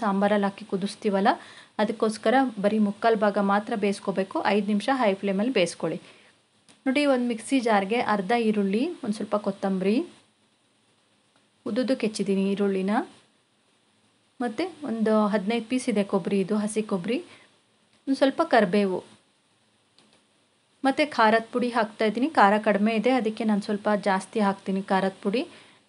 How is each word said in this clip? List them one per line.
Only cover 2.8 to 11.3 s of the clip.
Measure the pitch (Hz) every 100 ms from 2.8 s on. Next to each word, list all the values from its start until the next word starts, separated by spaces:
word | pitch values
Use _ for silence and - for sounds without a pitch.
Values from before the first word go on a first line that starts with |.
| 202
ಮುಕ್ಕಾಲು | - 233 220
ಭಾಗ | 208 208 196
ಮಾತ್ರ | 202 214 226 202
ಬೇಯಿಸ್ಕೋಬೇಕು. | 202 - 190 196 320 233
ಐದು | 202 202
ನಿಮಿಷ | 208 262 269
ಹೈ | 220 190
ಫ್ಲೇಮಲ್ಲಿ | 196 190 233 220
ಬೇಯಿಸ್ಕೊಳ್ಳಿ. | 170 - 165 170 - - _ _ _ _ _ _ 269
ನೋಡಿ, | 269 285
ಒಂದು | 247 240
ಮಿಕ್ಸಿ | 220 - 269 226
ಜಾರ್ಗೆ | 208 190 233 -
ಅರ್ಧ | 208 185 240 220
ಈರುಳ್ಳಿ, | 208 196 208 330 330
ಒಂದು | 233 214
ಸ್ವಲ್ಪ | 208 208 208
ಕೊತ್ತಂಬರಿ, | 196 196 190 190 240 349 - _ _ _ _ _ _ _ _ _ _ _